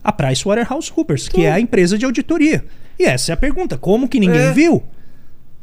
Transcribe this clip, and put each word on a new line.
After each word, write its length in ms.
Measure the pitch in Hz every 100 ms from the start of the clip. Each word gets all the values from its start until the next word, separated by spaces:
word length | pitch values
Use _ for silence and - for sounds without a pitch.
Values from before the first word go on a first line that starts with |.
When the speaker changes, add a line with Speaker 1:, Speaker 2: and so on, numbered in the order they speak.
Speaker 1:
A 80 | -
PricewaterhouseCoopers, 1160 | - 135 135 190 220 233 277 - - 311 139 -
que 120 | 180
Speaker 2:
Então. 100 | 165
Speaker 1:
é 20 |
a 80 | 175
empresa 360 | 233 202 180 208
de 80 |
auditoria. 600 | 254 254 - 330 302 302 - - - -
E 60 |
essa 280 | 339 127 -
é 20 |
a 20 | 165
pergunta: 400 | 285 330 359 147
como 320 | 170 220 269
que 120 | 262
ninguém 200 | 185 165
Speaker 2:
É. 120 | 262
Speaker 1:
viu? 300 | 254 330 254 - - - - - - - -